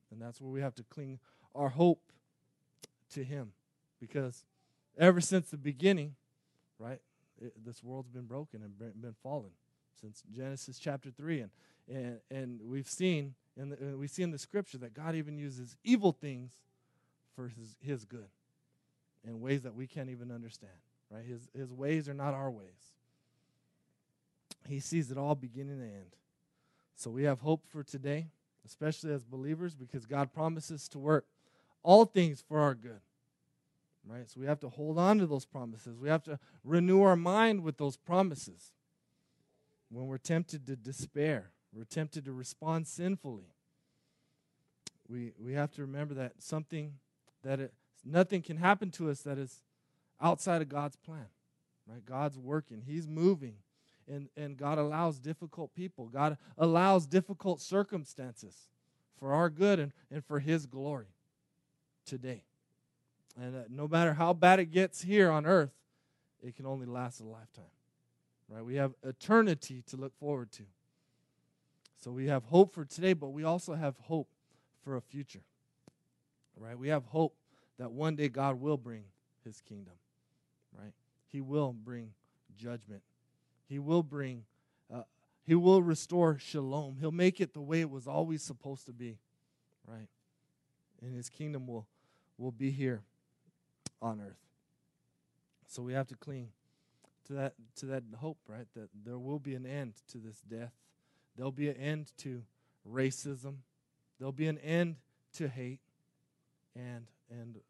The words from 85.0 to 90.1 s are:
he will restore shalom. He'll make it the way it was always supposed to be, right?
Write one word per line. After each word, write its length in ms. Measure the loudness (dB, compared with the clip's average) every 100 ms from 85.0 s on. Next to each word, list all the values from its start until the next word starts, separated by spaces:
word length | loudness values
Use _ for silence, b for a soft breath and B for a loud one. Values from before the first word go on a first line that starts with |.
| -14 _ _ _ 4
he 80 | 8
will 260 | 10 10
restore 560 | 8 2 0 4 4 4
shalom. 600 | -2 -6 -4 -4 -6 -6
He'll 120 | -4
make 300 | 4 4 4
it 120 | 0
the 80 | -4
way 200 | -2 -2
it 80 | -2
was 160 | -6 -4
always 380 | -2 0 -2
supposed 420 | -8 -12 -12 -12 -14
to 80 |
be, 240 | -14 -12 -14 _ _ _ _ _ _ -20
right? 220 | -18 -18